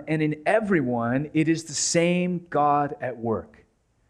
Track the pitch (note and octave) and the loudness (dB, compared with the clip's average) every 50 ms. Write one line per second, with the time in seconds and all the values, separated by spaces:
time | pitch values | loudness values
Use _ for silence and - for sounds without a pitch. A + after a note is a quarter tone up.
0 | - D3+ D#3+ D#3 D#3 D3+ D3+ D3+ - E3 G3+ A3+ A3 G3 G3 D#3+ C3 B2 B2 A#2 | -4 -2 -2 0 0 0 -2 -2 0 2 2 2 2 2 2 2 2 0 0 0
1 | A#2 A#2 B2+ C#3 D3+ D3 - D#3 D#3 D#3+ D#3+ D#3 - - C#3 - - - - E3+ | 0 0 0 -2 -2 -2 0 0 2 2 0 0 -2 -8 -6 -4 -4 0 2 2
2 | E3+ F3 F3 F3+ F3+ F3+ F3+ E3+ F3 - - C#3+ D3 D3 C#3+ D3 C#3+ D3 D3+ - | 2 4 2 2 0 0 -2 -4 -6 -4 -2 0 2 4 2 2 0 -2 -4 -6
3 | B2 B2+ A#2+ A#2 A2+ A#2 G#2+ F2+ - - - - - _ _ _ _ _ _ _ | -8 -8 -8 -6 -4 -2 -2 -2 -4 -10 -20 -20 -20 _ _ _ _ _ _ _
4 | _ | _